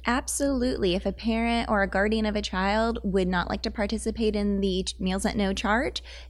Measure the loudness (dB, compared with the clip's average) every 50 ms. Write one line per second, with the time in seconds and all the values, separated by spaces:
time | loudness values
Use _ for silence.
0 | -2 -2 0 0 -2 -2 -2 0 0 0 2 2 0 0 0 0 0 0 0 0
1 | 0 -2 -4 -2 -2 0 0 2 2 2 2 0 0 2 2 2 2 2 2 2
2 | 2 2 2 2 0 0 0 -2 -2 -2 -2 0 0 2 2 2 2 0 0 -2
3 | -2 0 2 2 2 2 2 0 0 0 -2 -4 -4 -4 -2 -2 -2 -2 -2 -2
4 | -2 -4 -2 0 0 0 2 2 2 2 2 2 2 2 0 0 -2 -2 -4 -4
5 | -2 -2 0 0 0 0 0 2 0 0 0 0 0 2 2 2 2 0 -4 -8
6 | -10 -12 -14 -16 -16 -6